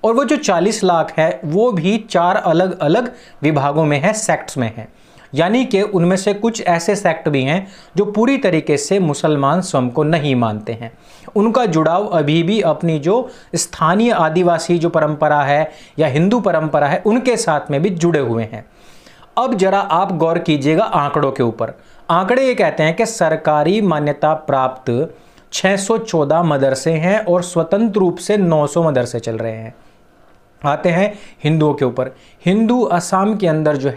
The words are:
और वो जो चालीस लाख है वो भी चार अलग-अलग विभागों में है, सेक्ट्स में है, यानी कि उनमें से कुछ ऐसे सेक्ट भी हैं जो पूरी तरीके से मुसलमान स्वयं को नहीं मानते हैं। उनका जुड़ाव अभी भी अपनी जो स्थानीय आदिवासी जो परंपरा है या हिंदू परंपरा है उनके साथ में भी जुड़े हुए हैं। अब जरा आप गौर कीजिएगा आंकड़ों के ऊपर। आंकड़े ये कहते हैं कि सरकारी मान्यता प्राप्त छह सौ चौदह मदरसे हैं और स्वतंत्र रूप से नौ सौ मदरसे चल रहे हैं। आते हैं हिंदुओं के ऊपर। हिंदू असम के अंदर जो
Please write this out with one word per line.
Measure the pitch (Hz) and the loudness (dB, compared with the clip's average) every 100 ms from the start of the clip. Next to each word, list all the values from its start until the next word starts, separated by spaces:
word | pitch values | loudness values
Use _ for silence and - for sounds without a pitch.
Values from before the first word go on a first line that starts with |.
और | - | 2
वो | 233 | 2
जो | 269 302 | 2 0
चालीस | - 180 185 214 | 0 0 0 0
लाख | 185 170 156 | 0 2 0
है | - 160 - 151 | 0 0 -2 -4
वो | 165 240 | 0 0
भी | 190 160 220 | 0 0 -2
चार | 226 175 170 196 | 0 0 2 0
अलग-अलग | 185 165 185 - 147 190 240 - - - | 2 2 0 0 0 0 0 -8 -20 -4
विभागों | 143 151 139 147 | 0 0 0 0
में | 160 143 | 0 2
है, | 165 | 0
सेक्ट्स | 214 - 156 - - | -2 -2 -2 -2 -6
में | 117 110 | -6 -6
है, | 110 - - - - | -18 -20 -20 -20 -10
यानी | 135 165 233 262 | -2 0 0 0
कि | 196 | 0
उनमें | 208 190 170 190 | 0 0 2 0
से | 196 | 0
कुछ | 202 226 226 | -2 -2 -2
ऐसे | - 170 170 202 | -2 -2 0 0
सेक्ट | 196 156 - | 0 -2 -2
भी | 143 | 0
हैं | 131 170 196 - - 165 | 0 -2 -6 -18 -10 -2
जो | 202 | -2
पूरी | 208 233 277 | 0 0 2
तरीके | 202 165 147 147 | 2 0 0 -2
से | - 196 | 0 0
मुसलमान | 175 143 160 147 139 165 | 0 0 0 0 2 0
स्वयं | 185 143 123 | 0 -2 0
को | 123 | 0
नहीं | 151 165 147 127 | 0 0 0 0
मानते | 120 107 107 | 0 -2 -8
हैं। | 113 117 - - - - - | -10 -12 -18 -20 -20 -6 0
उनका | 214 226 240 | 2 2 2
जुड़ाव | 160 156 175 208 | 2 2 0 0
अभी | 175 143 160 | 0 2 0
भी | 165 220 | 2 0
अपनी | 165 151 165 160 | 0 0 -2 -2
जो | 143 220 - - - 165 | 0 -2 -2 -12 -10 -8
स्थानीय | - - 160 190 233 | -6 -2 0 2 2
आदिवासी | 202 160 160 175 170 - 175 | 2 0 2 2 0 0 0
जो | 165 | 2
परंपरा | 165 151 151 151 151 | 0 0 0 0 2
है | 139 143 156 - - - | 2 0 0 -6 -20 -2
या | 151 | 0
हिंदू | 131 180 240 | 2 2 2
परंपरा | 196 165 156 147 143 | 2 0 0 0 0
है | 165 214 | 0 0
उनके | 233 254 226 | 0 2 0
साथ | - 151 - | 0 -2 0
में | 143 | -2
भी | 185 | 0
जुड़े | 170 170 156 | 0 0 2
हुए | 131 113 | 0 -2
हैं। | 113 110 - - - - - - - - | -4 -10 -16 -20 -20 -20 -20 -20 -8 -4
अब | 247 | -2
जरा | 233 190 196 | 2 2 2
आप | - 160 190 | 0 0 0
गौर | 170 165 170 | 0 0 0
कीजिएगा | 165 151 135 156 | 0 0 2 2
आंकड़ों | 139 170 143 147 135 | 2 0 0 0 -2
के | 135 | 0
ऊपर। | 120 110 113 123 - - - | -2 -2 -8 -8 -20 -20 -2
आंकड़े | 170 190 247 269 | 0 2 2 2
ये | |
कहते | 247 175 151 | 2 0 2
हैं | 156 170 | 0 0
कि | 220 | -2
सरकारी | - 165 156 160 151 151 202 | 0 0 0 0 2 2 2
मान्यता | 208 156 147 143 151 156 | 2 0 -2 0 0 0
प्राप्त | - 135 131 - - 120 160 - - - - | 0 0 0 -4 -4 -4 -4 -8 -20 -20 -12
छह | - 190 196 | -2 0 0
सौ | 196 226 | 0 -2
चौदह | 226 170 143 156 | 0 -2 2 2
मदरसे | 170 143 135 131 - | 2 2 0 0 -2
हैं | 165 165 214 | 0 0 0
और | 214 175 | 0 -2
स्वतंत्र | 180 170 160 202 226 208 | 0 -4 0 0 0 2
रूप | 190 175 | 0 0
से | - 208 | -2 0
नौ | 180 156 147 | 2 2 2
सौ | 175 | 0
मदरसे | 165 131 120 120 | 0 0 -2 -4
चल | 113 110 | -6 -6
रहे | 113 | -6
हैं। | 110 113 - - _ _ _ - - _ _ | -8 -14 -18 -20 _ _ _ -20 -20 _ _
आते | 147 143 180 | -2 0 0
हैं | 170 202 208 - - | 0 0 -4 -18 -6
हिंदुओं | 147 160 151 | 0 2 2
के | 143 | 2
ऊपर। | 131 117 127 - - - | -2 -2 -6 -8 -20 -6
हिंदू | 175 196 220 247 | 0 2 2 2
असम | 226 175 170 190 202 214 | 2 0 0 0 0 0
के | 190 | 0
अंदर | 156 151 147 | 0 0 0
जो | 135 | -2